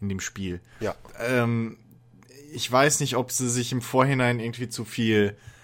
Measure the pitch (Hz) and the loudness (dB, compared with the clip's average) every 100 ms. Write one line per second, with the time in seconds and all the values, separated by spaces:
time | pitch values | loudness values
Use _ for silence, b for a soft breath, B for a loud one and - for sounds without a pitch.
0 | 101 95 - - 95 87 - B 104 - | -6 -4 -6 -6 -6 -6 -10 B -6 -6
1 | - - 117 127 117 117 113 - - - | -14 -8 0 2 2 0 -4 -10 -20 -20
2 | _ - - - - 120 113 127 147 147 | _ -20 -20 -20 -14 -8 2 4 4 4
3 | 135 127 123 - 123 123 120 123 - 127 | 0 -2 -2 -2 -2 -2 -2 -4 0 2
4 | 135 131 123 120 117 120 123 - 110 - | 4 4 2 0 -4 -8 -8 -8 -8 -2
5 | 113 107 101 - B B | 4 4 4 0 B B